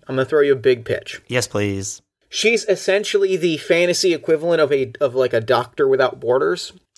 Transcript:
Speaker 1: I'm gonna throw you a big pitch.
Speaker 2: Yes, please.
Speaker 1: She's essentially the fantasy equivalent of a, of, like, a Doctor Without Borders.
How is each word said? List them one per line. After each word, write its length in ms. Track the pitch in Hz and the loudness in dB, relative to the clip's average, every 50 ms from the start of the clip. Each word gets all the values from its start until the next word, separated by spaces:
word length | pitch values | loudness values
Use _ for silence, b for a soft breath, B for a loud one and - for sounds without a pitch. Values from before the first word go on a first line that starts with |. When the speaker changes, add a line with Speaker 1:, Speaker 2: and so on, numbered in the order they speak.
| _ - | _ -6
Speaker 1:
I'm 80 | 135 | -4
gonna 100 | 131 131 | -2 -2
throw 160 | 131 - 151 | 0 2 2
you 120 | 143 143 139 | 4 4 2
a 40 | 131 | 4
big 280 | 113 135 127 117 117 | 4 2 2 2 0
pitch. 360 | - - - - - - - - - | -4 -6 -6 -6 -10 -16 -18 -10 -4
Speaker 2:
Yes, 200 | 123 123 117 - | -2 -2 -2 -2
please. 560 | - 107 104 101 98 98 98 - - - _ _ _ _ _ _ | -2 -2 -2 0 -2 -4 -6 -8 -10 -14 _ _ _ _ _ _
Speaker 1:
She's 360 | - - - 214 233 214 - | -8 -2 0 0 0 0 0
essentially 720 | - 190 180 - - 185 202 214 - - 202 196 190 190 175 | -2 -2 -2 0 0 0 0 -2 -2 0 0 0 0 0 0
the 180 | 160 175 160 | 0 -2 -2
fantasy 580 | 143 - - 180 170 175 175 170 - - 190 165 | -2 -2 0 2 2 2 2 0 0 0 0 0
equivalent 460 | - - - 160 151 156 175 170 160 | 0 0 -2 -2 0 0 0 0 2
of 100 | 156 135 | 2 2
a, 200 | 147 139 135 117 117 - | 0 0 -2 -4 -4 -2
of, 160 | 147 135 120 | -2 -2 0
like, 160 | 131 131 123 | 0 0 0
a 80 | - 117 | 0 -2
Doctor 480 | 113 113 131 117 123 - - - 147 135 | 0 2 0 0 0 -2 -2 0 2 2
Without 320 | 135 131 131 123 - - | 4 2 2 0 -2 -4
Borders. 540 | - 117 123 135 147 165 180 175 - - - - _ _ _ | -2 0 0 0 0 0 -2 -4 -6 -12 -16 -20 _ _ _